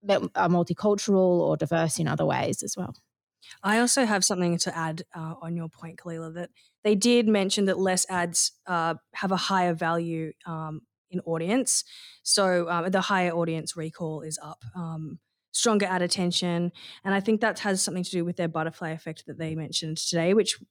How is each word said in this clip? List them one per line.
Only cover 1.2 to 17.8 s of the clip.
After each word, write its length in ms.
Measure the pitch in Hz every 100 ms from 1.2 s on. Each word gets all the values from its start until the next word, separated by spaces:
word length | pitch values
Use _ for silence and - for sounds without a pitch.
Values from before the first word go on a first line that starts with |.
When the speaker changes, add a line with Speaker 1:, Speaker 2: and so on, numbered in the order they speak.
| 185 175
Speaker 1:
or 180 | 156 156
diverse 440 | - 165 165 -
in 80 | 156
other 180 | 147 156
ways 380 | 131 - -
as 120 | - -
well. 200 | 180 - _ _ _ _ - -
Speaker 2:
I 160 | 190 220
also 260 | 240 277
have 200 | 240 208
something 340 | 185 180 175 170
to 180 | - 165
add, 280 | 160 160 -
uh, 200 | 175 160 170
on 140 | 165
your 140 | 170 165
point, 300 | - 165 170
Kalila, 360 | 175 165 165
that 160 | 165 175 _ _ _
they 140 | 214 208
did 320 | 233 240 220
mention 380 | 208 190 202 196
that 120 | 185
less 260 | 190 180 -
ads, 400 | 180 175 165 - - -
uh, 280 | 175 165 165 _
have 160 | - 190
a 60 | 185
higher 360 | - 190 180
value, 600 | 165 170 170 170 165 160 -
um, 360 | - 160 156 156 - _ _
in 100 | 180
audience. 640 | - 160 170 247 254 - - - - -
So, 440 | - - 190 180 170
um, 220 | 170 170
the 120 | 190
higher 280 | 185 196 175
audience 460 | 170 165 160 156 -
recall 460 | 160 - 165 156
is 140 | 160 156
up, 220 | 151 160 120
um, 460 | 185 165 160 156 170 _ _ _
stronger 300 | - 233 208
ad 160 | 196 185
attention. 720 | 175 - 180 175 180 170 175 - - -
And 100 | 196
I 60 | 196
think 220 | 196 220
that 160 | 226 208
has 240 | 208 190